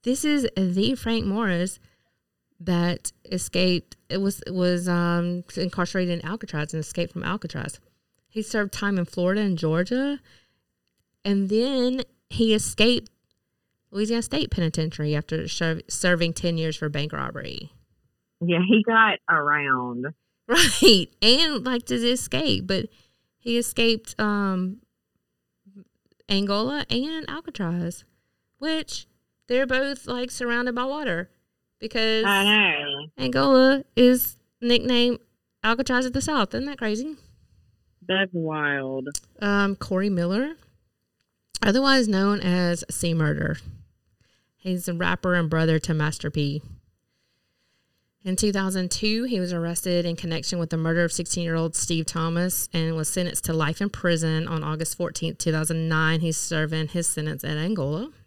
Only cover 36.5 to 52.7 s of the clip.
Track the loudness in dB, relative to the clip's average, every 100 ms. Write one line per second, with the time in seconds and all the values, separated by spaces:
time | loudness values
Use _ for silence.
36.5 | -2 -6 -4 -4 -2 -6 -10 -20 _ _
37.5 | _ _ _ _ _ -2 0 0 -2 -2
38.5 | -2 0 -2 -2 -6 -6 -10 _ -4 0
39.5 | 2 2 -2 -2 0 0 0 0 0 -2
40.5 | -6 _ _ _ _ _ _ _ _ _
41.5 | 0 2 4 6 6 6 4 4 2 2
42.5 | 2 2 0 -4 -4 0 2 2 2 0
43.5 | -2 -8 -16 -20 _ _ _ _ _ _
44.5 | _ -4 -4 -4 -2 -2 0 0 0 2
45.5 | 2 4 2 0 -2 -2 -4 -4 -2 -2
46.5 | -4 -10 -20 _ _ _ _ _ _ _
47.5 | _ _ _ _ _ _ _ -4 0 2
48.5 | 2 0 -2 -4 -2 0 0 0 -2 -2
49.5 | -2 -2 -2 0 0 0 -4 -4 -4 -4
50.5 | -4 -2 -2 0 2 0 -2 -4 -4 -2
51.5 | -2 -2 -2 -2 -2 -2 -2 -2 0 -2
52.5 | -2 -4